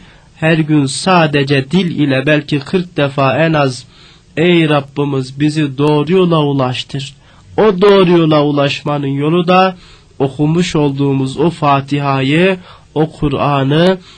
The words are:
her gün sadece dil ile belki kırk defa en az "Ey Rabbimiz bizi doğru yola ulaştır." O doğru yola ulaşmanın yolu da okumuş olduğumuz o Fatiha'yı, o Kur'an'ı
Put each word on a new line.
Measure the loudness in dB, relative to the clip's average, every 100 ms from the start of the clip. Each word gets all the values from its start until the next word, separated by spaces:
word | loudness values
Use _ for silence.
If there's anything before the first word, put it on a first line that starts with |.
| -20 -20 -20 -4
her | 0 0
gün | 2 0 0
sadece | -2 0 2 2 0 0 -2 0
dil | -2 -2 -2
ile | -2 0 0
belki | -2 -2 -6
kırk | -4 -6 -4 -4
defa | -4 0 0 0
en | 0
az | 0 -2 -4 -14 -20 -20 -20 _ -2
"Ey | 2 2 2
Rabbimiz | 0 -2 -4 -4 -4 -6 -2
bizi | -2 0 -4 -2
doğru | 0 0 2
yola | 2 2 2
ulaştır." | 0 0 -2 -4 -8 -10 -12 -16 -20 -20 -8 0
O | 2 4
doğru | 4 6 4
yola | 4 4 2
ulaşmanın | 2 0 -2 -2 -6 -4 -4
yolu | -4 -2 0 2
da | 2 2 -2 -16 -20 _ -4
okumuş | -4 -2 0 0 0 0
olduğumuz | 0 0 -2 -2 -2 -2
o | -2
Fatiha'yı, | 0 0 0 0 -4 -2 -2 0 2 0 -2 -8 -20 -8 -4
o | -4
Kur'an'ı | -2 -4 -2 0 0 2 2 2 0 -6